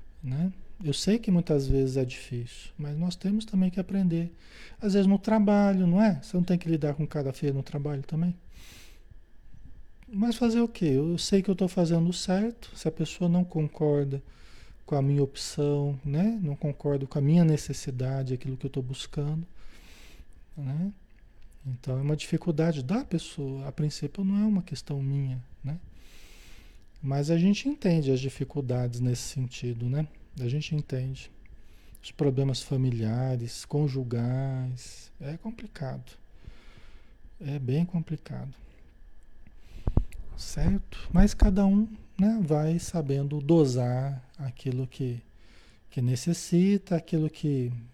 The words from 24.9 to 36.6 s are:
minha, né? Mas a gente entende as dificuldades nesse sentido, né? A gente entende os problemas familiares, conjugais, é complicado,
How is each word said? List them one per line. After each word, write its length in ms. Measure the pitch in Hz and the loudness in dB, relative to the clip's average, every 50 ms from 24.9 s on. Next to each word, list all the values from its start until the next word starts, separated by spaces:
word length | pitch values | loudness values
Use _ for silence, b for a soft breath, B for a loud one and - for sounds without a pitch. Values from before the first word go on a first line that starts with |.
| 147 143 135 | -4 -4 -2
minha, 400 | 135 139 139 135 131 127 123 123 - - - - | -2 -2 -2 -2 -2 -4 -8 -10 -12 -16 -12 -8
né? 160 | 135 156 175 - - b b b b b b b b b b b b b b b b b b b - - - - | -8 -8 -8 -10 -16 b b b b b b b b b b b b b b b b b b b -20 -18 -10 -6
Mas 280 | 135 135 143 147 151 | -4 -2 0 2 2
a 80 | 165 165 | 4 4
gente 300 | 175 196 202 - - 269 | 6 4 4 4 2 -4
entende 420 | 294 - - 190 170 160 143 135 | -4 0 2 2 4 4 4 4
as 100 | 131 127 | 2 2
dificuldades 800 | 135 135 - - 139 - - 143 135 123 123 123 123 120 120 120 | 0 -4 -4 -6 -8 -6 -4 -6 -2 -2 0 0 0 -2 -2 -2
nesse 220 | 123 123 120 - - | 0 0 0 -2 -4
sentido, 640 | - - 135 127 120 - - - 123 120 117 120 | -8 -6 -6 -6 -6 -6 -6 -6 -6 -4 -4 -4
né? 200 | 123 131 147 156 147 - - - - - - | -2 -2 -2 -2 -4 -8 -18 -20 -16 -10 -6
A 80 | 123 117 | -4 -2
gente 260 | 131 151 151 - 165 | -2 -2 -2 -2 -4
entende 560 | 151 147 - 139 127 127 131 131 - - - - - - - - b b b b b b b b b - | -4 -4 -4 -4 -4 -4 -6 -8 -10 -12 -18 -20 -20 -20 -20 -20 b b b b b b b b b -18
os 80 | - | -12
problemas 520 | - - 151 139 127 131 135 135 127 123 - | -2 2 2 2 4 4 2 2 0 -2 -4
familiares, 1000 | - 143 131 131 131 120 113 110 107 113 123 131 131 127 120 117 117 - - - | -2 0 0 2 2 2 0 0 0 0 0 0 0 -2 -2 -4 -6 -8 -12 -10
conjugais, 1500 | - - 147 151 143 127 135 127 120 117 117 120 120 127 131 131 135 131 127 127 127 127 123 - - - - - - - - | -4 0 0 0 0 0 -2 -4 -2 -2 -2 0 0 0 -2 -2 -2 -4 -4 -4 -6 -6 -8 -10 -14 -16 -18 -18 -20 -16 -12
é 160 | - 139 156 | -10 -10 -10
complicado, 840 | 170 - 214 233 - 226 208 - - 151 131 135 131 123 - - - - - b b b b b b | -8 -8 -10 -10 -10 -14 -14 -10 -8 -8 -8 -8 -10 -12 -14 -20 -20 -20 -20 b b b b b b